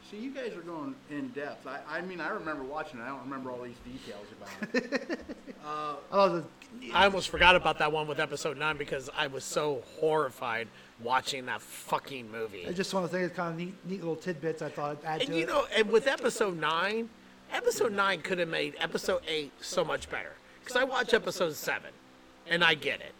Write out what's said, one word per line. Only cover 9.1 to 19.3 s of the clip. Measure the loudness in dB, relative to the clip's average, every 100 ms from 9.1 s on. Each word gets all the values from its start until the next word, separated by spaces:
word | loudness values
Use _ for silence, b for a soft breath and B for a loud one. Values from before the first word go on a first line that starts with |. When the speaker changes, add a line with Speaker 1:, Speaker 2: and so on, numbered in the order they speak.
Speaker 3:
I | -4 -2
was | -4
so | -2 0 0 -2 -6 0
horrified | 4 4 2 -2 -2 -2 -4 B B -8
watching | 2 2 2 -6 -4
that | -6
fucking | -8 -14 -2 -2 -2 -10 -8
movie. | -6 -6 -6 -6
Speaker 2:
I |
just | -4 -2
wanna | 0 0
think | 0
it's | -2 -2
kinda | -4
neat, | -4 -8 -8
neat | -8 -6
little | -4 -4
tidbits | -4 -4 -4 -4
I | -6
thought | -4 -4 -4
I'd |
add | -4 -2
Speaker 3:
And | 0
Speaker 2:
to | 0
Speaker 3:
you |
Speaker 2:
it. | 2
Speaker 3:
know, | 0 2 2
and | 6
with | 6 4
episode | 2 0 2 0 2
nine, | 2 2 2 0 -4 -10 B B -6
episode | 0 0 2 2
nine | 4 4 2
could | 0 0
have | 2
made | 0 -2 -2
episode | -2 -2 0 0
eight | 0